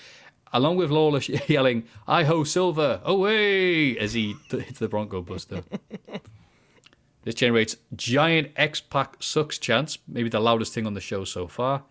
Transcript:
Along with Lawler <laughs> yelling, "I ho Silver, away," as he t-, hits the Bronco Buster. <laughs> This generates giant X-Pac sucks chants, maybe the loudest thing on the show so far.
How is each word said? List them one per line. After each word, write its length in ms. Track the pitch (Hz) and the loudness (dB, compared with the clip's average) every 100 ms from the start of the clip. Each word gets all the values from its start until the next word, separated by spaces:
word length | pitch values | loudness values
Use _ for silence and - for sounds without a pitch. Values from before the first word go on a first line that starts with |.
| - - - _ - | -20 -20 -20 _ -4
Along 240 | 120 143 180 | 0 2 2
with 140 | 160 | 2
Lawler 300 | 156 156 143 - | 2 4 2 -2
<laughs> 120 | - - | -4 2
yelling, 380 | 147 131 117 - - - | 4 4 2 -4 -10 0
"I 160 | 160 | 2
ho 180 | 151 165 | 2 2
Silver, 580 | 147 180 185 156 147 98 | 0 0 0 2 0 0
away," 920 | 127 190 196 214 208 196 185 165 147 110 | 0 2 2 2 2 2 2 2 2 0
as 160 | 107 | -2
he 200 | 117 107 101 - | 0 -2 -4 -8
t-, 120 | 120 | -8
hits 180 | - - | -6 -6
the 80 | 110 | -4
Bronco 340 | 104 104 95 | -2 -4 -6
Buster. 400 | 90 92 - 92 - | -8 -10 -10 -12 -10
<laughs> 40 | 190 - - - 202 - 110 _ _ _ _ - _ _ _ | -12 -12 -18 -14 -16 -16 -20 _ _ _ _ -20 _ _ _
This 100 | 117 | -8
generates 420 | 113 120 117 110 - - | 0 4 4 2 -2 -12
giant 580 | 110 - 131 160 165 147 - | -10 0 2 4 2 0 0
X-Pac 640 | 151 147 - 139 135 - | -2 -2 -4 -4 -4 -6
sucks 360 | - 156 151 - | -4 -2 -2 -4
chants, 400 | - 117 151 - - | 0 0 0 -8 -10
maybe 240 | 123 117 | -6 -2
the 100 | 110 | 2
loudest 320 | 113 117 110 | 2 2 0
thing 140 | - 110 | -4 -6
on 80 | |
the 60 | 101 | -6
show 240 | - 98 | -6 -6
so 220 | 95 95 87 | -6 -8 -8
far. 360 | - 127 139 - | -4 -2 -2 -6